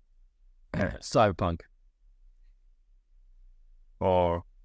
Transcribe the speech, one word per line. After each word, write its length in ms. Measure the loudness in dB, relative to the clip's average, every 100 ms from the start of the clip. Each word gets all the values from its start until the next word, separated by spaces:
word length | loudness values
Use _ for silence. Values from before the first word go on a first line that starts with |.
| _ _ -20
<clears throat> 400 | _ -20 -20 -10
Cyberpunk. 880 | -4 -4 -6 -2 2 2 2 -4 -4 -10 _ _ _ -20 -20 -20 -20 -20 -20 _ _ _ -20 _ -20 -20 -20 -20 -20 -20 -20 -20 -6
Or, 440 | 0 2 2 0 -6 -18